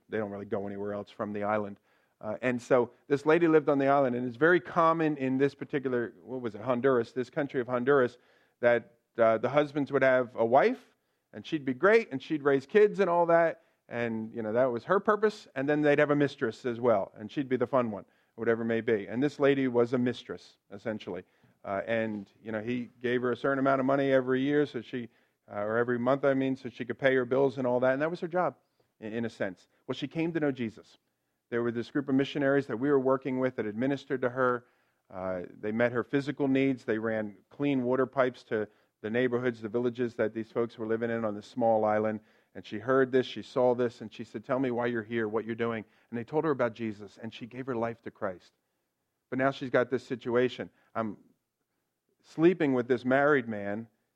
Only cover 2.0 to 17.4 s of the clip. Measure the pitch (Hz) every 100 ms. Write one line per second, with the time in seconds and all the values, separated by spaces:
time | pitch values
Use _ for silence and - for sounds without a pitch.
2 | _ _ 107 104 127 123 - 131 113 -
3 | - 143 151 170 170 156 147 143 139 143
4 | 135 120 127 117 160 180 175 175 165 165
5 | 156 147 131 131 139 - 139 147 131 123
6 | 110 85 87 127 120 101 120 120 135 127
7 | 113 131 120 165 139 139 120 123 123 143
8 | 120 - _ _ _ _ 120 120 - _
9 | _ - 113 113 120 147 147 147 135 139
10 | 135 127 117 110 113 131 214 254 _ _
11 | _ _ _ 110 - 160 135 127 185 226
12 | 220 135 - 160 139 139 131 208 214 180
13 | 185 175 170 170 165 - _ _ - 120
14 | 117 113 110 117 107 113 131 117 147 196
15 | 208 208 214 214 - 135 139 151 147 143
16 | 147 147 143 - 117 - 127 113 123 107
17 | 90 - 107 -